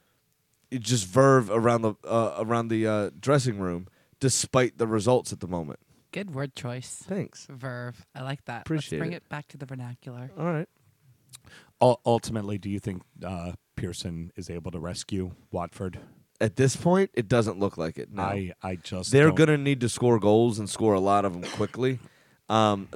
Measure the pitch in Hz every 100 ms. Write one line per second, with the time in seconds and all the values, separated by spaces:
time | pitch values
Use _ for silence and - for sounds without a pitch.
0 | _ _ _ _ _ _ _ 127 107 123
1 | 92 92 135 131 107 110 113 117 110 104
2 | - 113 110 76 110 117 117 113 110 107
3 | 98 73 127 143 127 101 92 87 92 _
4 | _ _ 135 - - 127 123 - 113 110
5 | 101 127 - 104 87 90 78 - _ _
6 | _ 180 202 135 139 - 123 123 123 -
7 | - 190 - - - 135 131 123 123 117
8 | - 143 131 139 - 117 - 160 139 156
9 | 165 170 - 147 - 147 135 131 123 123
10 | - 123 127 - 165 156 180 _ _ _
11 | _ _ _ - - - _ _ 127 117
12 | - 117 - 113 101 104 98 101 - 90
13 | - - 90 92 87 - _ - 92 85
14 | 95 82 85 - 87 85 80 85 82 90
15 | - 98 92 - _ 92 85 - 95 85
16 | - _ _ _ 110 95 135 - 170 185
17 | 196 - 104 120 107 92 98 - 82 78
18 | 64 98 98 101 92 - 95 92 - 95
19 | 98 135 151 135 156 147 143 139 117 -
20 | 123 117 101 107 120 110 104 - 110 98
21 | 95 101 98 87 90 - 107 110 131 127
22 | - _ _ _ - 110 107 101 98